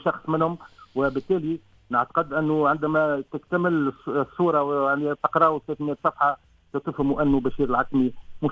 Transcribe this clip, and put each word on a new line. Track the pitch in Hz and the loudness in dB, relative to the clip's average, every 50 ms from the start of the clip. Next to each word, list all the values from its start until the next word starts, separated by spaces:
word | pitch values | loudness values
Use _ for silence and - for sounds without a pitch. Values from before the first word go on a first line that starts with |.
| - | -2
شخص | 165 - - - 156 | -2 -4 -4 -4 -2
منهم، | 160 160 160 170 175 - - - - - - - - | 0 0 0 0 -2 -6 -12 -20 -20 -20 -18 -10 -4
وبالتالي | 131 139 135 131 135 - - 190 175 151 156 165 160 _ _ _ _ _ - | -2 -2 -2 -2 -4 -2 -2 -2 -2 0 -4 -6 -6 _ _ _ _ _ -4
نعتقد | 123 120 127 - - 170 165 139 139 | -2 -2 0 0 -2 -4 -2 -2 -2
أنه | 156 156 151 156 156 147 143 | -2 0 2 2 2 2 2
عندما | 151 151 151 156 156 156 156 151 143 135 139 - - | 2 0 0 0 2 2 2 2 0 -2 -4 -6 -10
تكتمل | 139 - - 175 175 175 180 165 156 139 135 | -10 -6 -2 -2 0 2 2 2 2 0 0
الص-، | 123 - - 147 | -2 -4 -6 -4
الصورة | 123 147 127 - - - 175 170 156 147 143 | -2 -2 -2 -2 -2 0 0 2 2 2 2
ويعني | 143 143 143 135 139 139 143 147 147 147 | 0 0 0 0 0 0 0 -2 -4 -4
تقرأوا | - - - - 160 165 160 156 143 - | -2 -2 0 2 4 4 2 2 0 -4
ثلاثمية | 160 147 - 147 147 139 - - | -6 -6 -4 -4 -4 -4 -2 -4
صفحة | 160 - - 143 143 135 - _ _ _ _ _ _ | -4 -2 0 0 0 0 -2 _ _ _ _ _ _
ستفهموا | - 139 - 165 - 151 135 139 135 - | -8 -6 -6 -6 -4 -2 0 0 0 2
أنه | 151 139 139 135 | 2 2 2 2
بشير | 123 127 - - 139 120 | 2 0 0 0 0 0
العكمي | 123 123 131 - 139 131 127 123 - - - - - - 156 | 0 0 0 0 2 2 2 0 -2 -6 -14 -14 -8 -4 -4
مش | 139 | -2